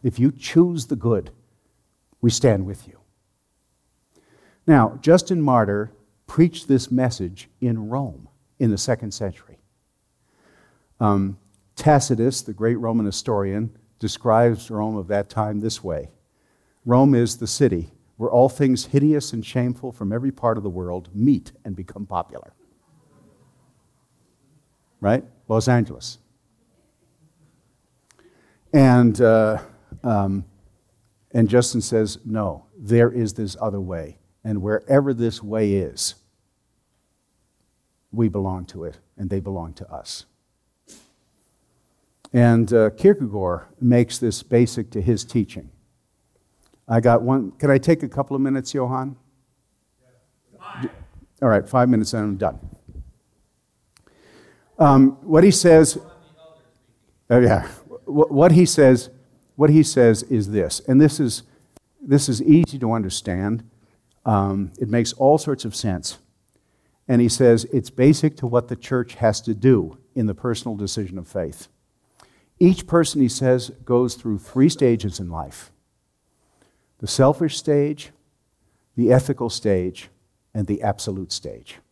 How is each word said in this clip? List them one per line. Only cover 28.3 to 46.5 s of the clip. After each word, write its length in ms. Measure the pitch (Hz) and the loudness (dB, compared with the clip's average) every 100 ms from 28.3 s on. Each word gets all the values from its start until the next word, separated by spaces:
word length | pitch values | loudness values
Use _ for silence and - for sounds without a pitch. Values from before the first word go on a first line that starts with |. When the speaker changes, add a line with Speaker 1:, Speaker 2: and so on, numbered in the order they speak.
| _ _ _ _ | _ _ _ _
Speaker 1:
And, 480 | 151 135 123 120 107 | 4 6 6 4 4
uh, 420 | 120 113 107 107 - _ _ - | 4 4 2 -2 -10 _ _ -12
um, 440 | 123 107 98 98 95 _ _ _ _ _ _ _ _ | -4 -2 -2 -4 -8 _ _ _ _ _ _ _ _
and 180 | 120 113 | 0 2
Justin 340 | 120 120 120 | 2 0 -4
says, 360 | 104 113 107 - | -4 -2 -2 -6
"No, 400 | - 110 101 73 _ _ | -10 -6 -6 -8 _ _
there 360 | 107 117 120 | 0 4 4
is 220 | 123 113 | 2 -6
this 200 | 101 107 - | -6 -10 -6
other 200 | 110 101 | -8 -6
way. 380 | 92 87 76 - _ _ | -8 -10 -12 -18 _ _
And 200 | 110 104 | -8 -6
wherever 500 | 98 107 - 139 139 | -4 -4 0 0 0
this 300 | 123 117 110 | -2 -4 -6
way 320 | 104 110 107 | -8 -2 0
is, 400 | 98 82 - - - _ _ _ _ _ _ _ _ _ _ _ _ _ _ _ _ _ _ _ | 0 -4 -8 -10 -10 _ _ _ _ _ _ _ _ _ _ _ _ _ _ _ _ _ _ _
we 160 | 110 110 | -2 -2
belong 360 | 101 95 92 90 | -2 -6 -6 -12
to 180 | 95 | -14
it, 140 | 82 - _ _ | -14 -16 _ _
and 120 | 95 | -8
they 120 | 98 | -6
belong 340 | 92 98 82 | -6 -10 -12
to 180 | 82 98 | -16 -18
us." 320 | 73 - - - _ _ _ _ _ _ - _ _ _ _ _ _ _ _ _ _ _ _ - | -18 -16 -18 -20 _ _ _ _ _ _ -20 _ _ _ _ _ _ _ _ _ _ _ _ -4
And, 400 | 123 120 117 110 | 2 4 4 2
uh, 180 | 117 110 | 2 2
Kierkegaard 760 | 107 190 202 127 101 92 87 - _ | 2 2 2 -2 -4 -4 -6 -10 _
makes 380 | 123 120 117 - | 2 4 2 -2
this 240 | 120 101 | -6 -6
basic 480 | - 120 117 - 110 | -2 0 0 -2 -10
to 100 | 110 | -6
his 240 | 95 110 | -2 -2
teaching. 460 | - 123 101 - 65 _ _ _ _ _ _ _ _ | -2 -6 -6 -10 -20 _ _ _ _ _ _ _ _